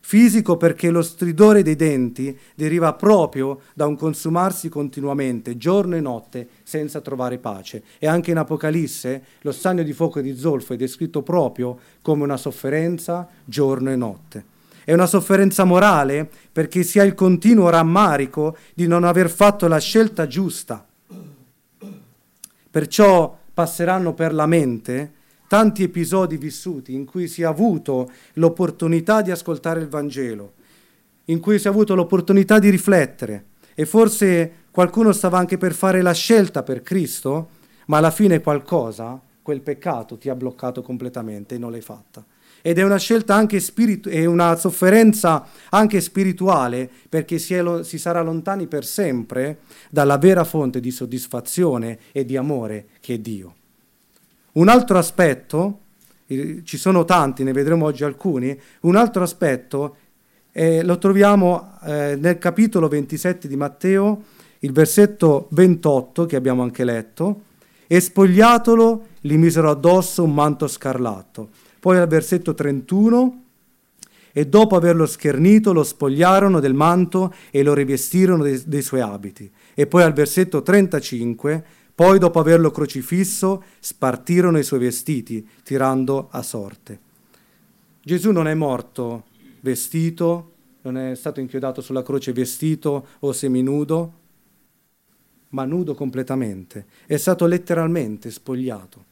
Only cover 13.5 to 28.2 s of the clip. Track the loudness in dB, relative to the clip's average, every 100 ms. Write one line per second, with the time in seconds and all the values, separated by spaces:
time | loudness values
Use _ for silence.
13.5 | -2 -2 0 -4 -4 -6 -10 -18 -20 -20
14.5 | _ _ _ 0 2 4 2 2 4 4
15.5 | 4 4 6 6 4 2 -2 -6 -14 _
16.5 | -6 -2 -2 0 4 2 4 2 4 4
17.5 | 6 6 4 2 4 2 2 -4 -4 -6
18.5 | -6 _ -4 0 2 2 2 0 4 4
19.5 | 4 0 0 2 2 2 -2 -6 -4 -6
20.5 | -8 -12 -14 _ _ _ -20 -20 -20 _
21.5 | _ _ _ -20 -20 _ _ _ _ -20
22.5 | _ _ -6 -4 4 6 6 2 -8 -10
23.5 | -6 -6 -4 -2 -2 -4 -4 -4 -2 0
24.5 | 0 0 -4 -8 -8 -10 _ _ _ _
25.5 | 2 2 0 -4 -4 -2 -2 -2 -6 -10
26.5 | -12 -12 -12 -10 -12 -10 -8 -8 -4 -4
27.5 | 0 -2 -2 -4 -6 -6 -12